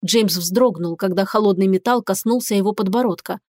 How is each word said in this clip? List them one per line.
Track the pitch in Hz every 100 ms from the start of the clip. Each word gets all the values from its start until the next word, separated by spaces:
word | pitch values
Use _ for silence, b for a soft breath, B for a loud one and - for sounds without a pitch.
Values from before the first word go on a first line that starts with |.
| 180
Джеймс | 226 214 180
вздрогнул, | 170 190 247 160 170 165
когда | 190 180 196
холодный | 214 214 185 190
металл | 185 - 247
коснулся | 208 190 - 247 - 202
его | 196
подбородка | 208 202 190 233 170 - -